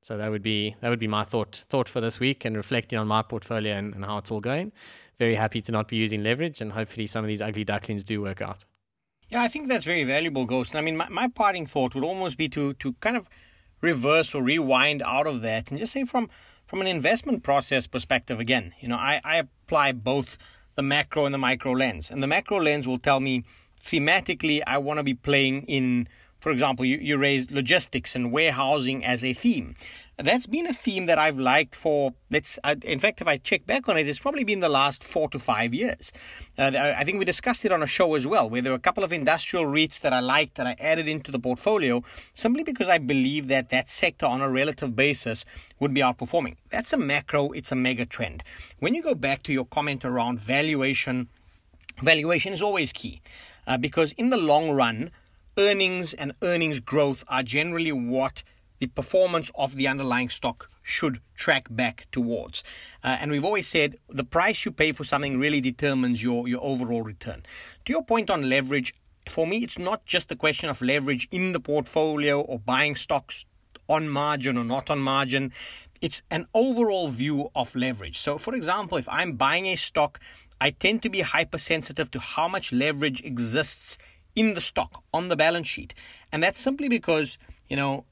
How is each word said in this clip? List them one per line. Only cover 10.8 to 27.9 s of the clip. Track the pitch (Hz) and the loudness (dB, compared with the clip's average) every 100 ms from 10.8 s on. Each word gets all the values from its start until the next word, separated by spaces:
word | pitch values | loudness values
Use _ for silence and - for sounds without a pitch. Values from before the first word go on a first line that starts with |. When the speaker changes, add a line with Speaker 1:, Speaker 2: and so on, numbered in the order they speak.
Speaker 2:
mean, | 156 160 | -2 -2
my, | 165 | -4
my | 196 247 | -2 -4
parting | - 208 180 151 | 2 2 2 -4
thought | 147 127 | 0 0
would | 131 | 0
almost | 147 190 185 131 | -4 -2 -4 -2
be | 156 | -4
to, | 147 143 | -2 -4
to | 135 139 | -2 -6
kind | 123 214 240 | -2 -2 -2
of | - - - _ _ _ | -4 -20 -20 _ _ _
reverse | 165 151 127 160 156 | 0 2 4 4 4
or | 147 | 0
rewind | 123 156 139 127 143 147 | 0 2 4 4 4 2
out | - 127 151 | 0 0 0
of | 131 | -2
that | 113 110 - | -2 -2 -4
and | 139 | -6
just | 226 | -4
say | 277 | -4
from, | 262 262 226 - - _ _ | -2 -2 -2 -8 -20 _ _
from | 185 | -4
an | 190 | -2
investment | 175 139 226 - 247 | 2 2 2 0 -4
process | - 139 - 135 123 | 2 2 4 0 0
perspective | 131 - 127 - 117 | -6 0 0 0 -6
again, | 117 131 92 - | 0 0 0 -12
you | 127 | -6
know, | 117 | -2
I, | 135 147 | 0 0
I | 143 160 | 0 0
apply | 143 _ _ 156 143 | -2 _ _ 2 2
both | 127 110 139 131 - - - _ | 0 -2 -2 -2 -10 -20 -20 _
the | - | -4
macro | 139 143 147 - | 0 2 0 0
and | 143 | 0
the | 139 | 0
micro | 131 127 135 | 0 0 0
lens. | 127 131 92 - | 0 0 -2 -8
And | - | -4
the | 135 | 0
macro | 165 - 202 | 0 0 0
lens | 156 147 127 | 2 2 0
will | 127 | -2
tell | 147 135 | 2 2
me | 135 127 120 - _ _ | 2 -2 -4 -18 _ _
thematically | - 165 143 185 - 170 160 147 - | -4 0 4 2 2 -4 0 0 0
I | 135 | -2
wanna | 139 151 | 0 -2
be | 143 | -2
playing | 123 - 143 135 135 | -2 2 2 4 0
in, | 139 139 127 123 117 - - _ | -2 0 2 0 -2 -10 -20 _
for | - | -2
example, | 135 139 131 | 2 2 2
you, | 127 143 | 0 -2
you | 147 147 | 0 2
raised | 143 139 127 | 2 2 0
logistics | 139 127 175 - | -4 2 2 2